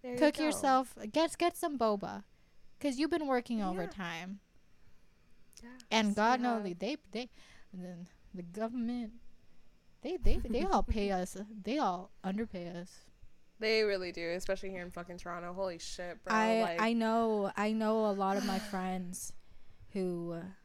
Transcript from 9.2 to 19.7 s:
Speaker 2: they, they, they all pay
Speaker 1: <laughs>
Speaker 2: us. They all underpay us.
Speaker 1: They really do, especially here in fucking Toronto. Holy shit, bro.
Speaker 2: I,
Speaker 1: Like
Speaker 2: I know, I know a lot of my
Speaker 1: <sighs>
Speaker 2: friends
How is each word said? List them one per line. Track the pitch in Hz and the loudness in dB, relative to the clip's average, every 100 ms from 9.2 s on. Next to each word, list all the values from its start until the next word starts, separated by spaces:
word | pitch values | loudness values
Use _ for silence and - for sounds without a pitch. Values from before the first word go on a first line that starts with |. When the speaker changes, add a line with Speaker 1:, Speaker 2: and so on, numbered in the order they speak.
| - - - - - - - - | -14 -16 -18 -18 -18 -20 -20 -10
Speaker 2:
they, | 262 359 | -6 4
they, | - 302 | 8 8
they | 240 226 | 4 0
all | 370 294 | 4 4
pay | - 226 202 | 4 2 2
Speaker 1:
<laughs> | 190 | 0
Speaker 2:
us. | 180 190 208 214 | -2 -6 -12 -10
They | 196 285 | -4 0
all | 233 180 190 - | 0 -2 -8 -8
underpay | 190 196 226 185 170 | -4 -4 -4 -6 -8
us. | 175 180 - - - - - - - | -8 -10 -16 -20 -20 -18 -18 -20 -4
Speaker 1:
They | 220 220 | 2 4
really | 214 196 180 | 4 2 -2
do, | 170 170 | -4 -2
especially | 175 185 190 190 | -2 0 -2 -2
here | 185 | -6
in | 175 | -8
fucking | 180 175 175 | -8 -10 -10
Toronto. | 175 175 175 | -8 -8 -6
Holy | 180 190 170 | -4 -4 -4
shit, | - - 180 165 | -10 -8 -8 -8
bro. | - | 0
Speaker 2:
I, | 220 220 226 | 2 4 4
Speaker 1:
Like | 196 170 | 2 2
Speaker 2:
I | 220 | 2
know, | 233 220 226 226 214 196 | 4 4 4 4 2 0
I | - 208 | 0 0
know | 220 214 220 214 | 2 2 4 2
a | |
lot | 196 190 196 | 2 2 2
of | 202 | 0
my | 190 | -2
Speaker 1:
<sighs> | - | -2
Speaker 2:
friends | 190 185 185 180 180 - - - - - | -4 -2 -2 -4 -6 -6 -8 -10 -14 -14